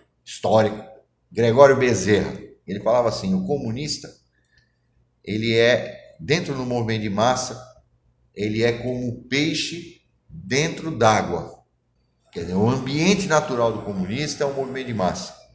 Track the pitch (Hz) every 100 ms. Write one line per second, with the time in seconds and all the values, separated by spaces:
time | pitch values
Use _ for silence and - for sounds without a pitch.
0 | _ _ - - - 110 104 107 - -
1 | _ _ _ 101 117 120 139 127 123 104
2 | 92 98 - - - - - 101 110 120
3 | 117 - 95 95 95 143 120 117 151 -
4 | - - _ _ _ _ _ _ _ _
5 | _ _ - 107 113 113 117 123 - -
6 | - - - 165 175 131 123 120 110 110
7 | 104 98 120 123 - 120 - - _ _
8 | _ _ _ - 107 110 117 117 127 123
9 | 123 - - 135 156 151 - 170 - -
10 | _ _ _ 82 95 131 165 - 160 127
11 | 113 104 92 82 73 - _ _ _ _
12 | _ _ _ 87 85 92 110 135 127 147
13 | 175 202 - 156 151 123 117 107 107 98
14 | 90 120 151 - 143 139 127 131 123 107
15 | 90 - - - _